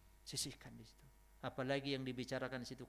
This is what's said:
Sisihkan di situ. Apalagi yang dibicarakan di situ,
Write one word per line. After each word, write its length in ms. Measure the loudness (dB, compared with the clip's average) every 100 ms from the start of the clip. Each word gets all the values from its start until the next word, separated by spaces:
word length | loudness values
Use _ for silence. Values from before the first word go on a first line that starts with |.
| -20 -16
Sisihkan 560 | -4 -2 0 -2 -10 -12
di 80 | -14
situ. 220 | -16 -20 -20 -20 -6
Apalagi 560 | -4 0 4 4 4 2
yang 80 | 2
dibicarakan 560 | 0 2 2 2 -2
di 80 | -4
situ, 160 | -6